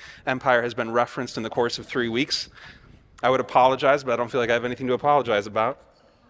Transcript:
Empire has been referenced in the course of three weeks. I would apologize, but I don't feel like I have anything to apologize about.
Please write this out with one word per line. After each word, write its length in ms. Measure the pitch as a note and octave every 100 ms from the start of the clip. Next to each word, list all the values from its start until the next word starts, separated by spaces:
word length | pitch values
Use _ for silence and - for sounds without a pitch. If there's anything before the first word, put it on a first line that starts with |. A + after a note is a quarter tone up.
| - - -
Empire 360 | C3 C3+ B2
has 120 | A#2+
been 180 | A#2 A2+
referenced 440 | A#2 A#2+ - B2 -
in 80 |
the 60 | A2
course 300 | - A#2+ -
of 60 | A2
three 220 | C3+ A#2+
weeks. 400 | A2+ D3+ - - - - - - - _ -
I 80 | B2
would 120 | C3
apologize, 640 | B2 - B2+ C3 C#3+ C#3+ C3
but 80 |
I 20 | A#2
don't 160 | A#2+
feel 80 | C3
like 120 | A#2
I 20 |
have 100 | A#2+
anything 240 | A#2+ B2 C3
to 60 |
apologize 540 | B2 C#3+ D3 A#2 G#2 G2+
about. 340 | G#2+ A2+ C#3+ _ _ _ _ _